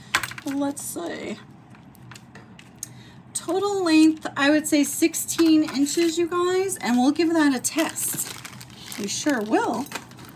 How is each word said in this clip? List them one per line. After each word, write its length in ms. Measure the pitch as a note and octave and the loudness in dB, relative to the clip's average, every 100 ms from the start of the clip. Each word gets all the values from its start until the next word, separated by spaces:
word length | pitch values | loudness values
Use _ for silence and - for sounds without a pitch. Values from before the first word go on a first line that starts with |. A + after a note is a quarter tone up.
| - - - - C#4+ | -8 -8 -8 -10 -8
Let's 360 | C#4 C#4 C#4+ | -4 -4 -4
see. 560 | - - E4+ - - G#3+ - - - - - - - - - - - - - - - - - - - | -10 -8 -8 -8 -10 -12 -14 -20 -20 -20 -20 -20 -20 -20 -20 -20 -20 -20 -20 -18 -18 -18 -20 -20 -12
Total 500 | - - F#4 G4+ G4 | -12 -4 -2 0 0
length, 420 | F4 D#4 D#4 D#4 - - | 4 6 6 4 -4 0
I 120 | C#4 | 4
would 180 | D4+ D4+ | 4 4
say 160 | D4+ | 2
sixteen 800 | C#4 - E4 - - - E4 D#4 | 2 2 0 0 -6 2 4 6
inches, 540 | D4 B3+ C#4+ E4+ E4+ E4 | 4 0 0 2 0 0
you 100 | E4+ | -2
guys, 500 | F4 F4+ F#4 F#4+ - | 0 0 2 0 -2
and 200 | A3 B3 | 0 2
we'll 140 | B3+ | 4
give 220 | D4+ E4 | 2 2
that 200 | E4 D4 | 4 2
a 60 | B3 | 2
test. 760 | - D4 D#4 - - - - - - - - - - - | -2 -2 -2 -2 -6 -6 -8 -10 -16 -18 -20 -18 -16 -10
We 80 | G3+ | -8
sure 340 | - D#4 C4 | -4 -2 -2
will. 440 | G#3 E4+ A4+ A#3 C#4+ - - - - | 0 0 0 -4 -6 -10 -16 -20 -20